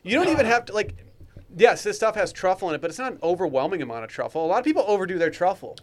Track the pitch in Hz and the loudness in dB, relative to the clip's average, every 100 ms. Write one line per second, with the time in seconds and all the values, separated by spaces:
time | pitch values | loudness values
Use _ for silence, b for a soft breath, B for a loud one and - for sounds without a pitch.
0 | 175 254 370 311 226 240 240 208 208 - | -2 2 2 2 2 2 0 -4 -4 -6
1 | - - - - - 170 226 170 208 202 | -16 -20 -20 -20 -10 4 4 4 -2 0
2 | 220 214 175 - 185 185 185 147 165 156 | 0 0 -2 0 0 0 0 -2 -4 -4
3 | 262 - 165 175 170 131 151 185 127 117 | -6 -2 0 0 2 2 0 -2 -6 -8
4 | 113 - 120 160 160 208 277 311 202 208 | -10 -6 -6 -2 0 2 2 2 2 2
5 | 185 180 165 - 180 190 117 - | 0 0 0 2 0 0 -8 -12